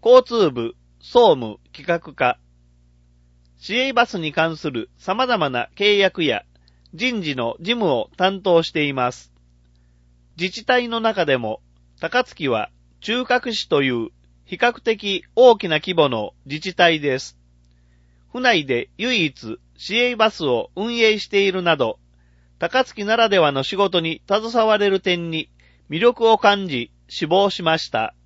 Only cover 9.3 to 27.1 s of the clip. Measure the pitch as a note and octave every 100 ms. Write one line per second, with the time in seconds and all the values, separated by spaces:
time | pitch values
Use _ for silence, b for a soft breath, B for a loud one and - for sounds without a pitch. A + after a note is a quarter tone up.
9.3 | _ _ _ _ _ _ _ _ _ _
10.3 | - F#3 G#3 A3 B3+ A#3+ A3+ A3+ A3 D#3+
11.3 | C3 A2+ A2 _ _ _ _ E3 - -
12.3 | - D3 A2+ G#2 _ _ _ - A#3 B3+
13.3 | B3 B3 A3 - D3 C#3 A#2+ A2+ _ _
14.3 | _ _ F#3 A#3+ A#3+ - G#3+ G3+ G3 -
15.3 | - B3+ A3 F#3 D#3 E3+ F3 D3 A#2 G#2
16.3 | _ - D3 F#3+ F3+ F3 D#3+ D3 C3 -
17.3 | _ _ _ _ _ _ _ _ _ _
18.3 | A#3+ B3+ G#3 C#3 A#2+ B2 _ A3+ A#3+ D#3+
19.3 | C3+ A2+ A2+ _ _ - G#3+ B3 A#3 A3
20.3 | - D3+ A#2+ - - G#3+ A#3 A3 G#3+ -
21.3 | G3+ G3 F#3 F3 D#3 A#2 - _ _ _
22.3 | _ _ _ E3+ B3+ B3+ - G3+ A3+ A3+
23.3 | G3 D3+ C#3 C#3 F#3+ G3 F3+ E3 E3 _
24.3 | G3+ A3+ A#3 A3 G#3+ G3+ G3 F#3+ F3 E3+
25.3 | D#3+ - _ b b b D3+ A3+ B3 A3+
26.3 | A3 G#3+ G3+ F#3+ C3 A#2 _ _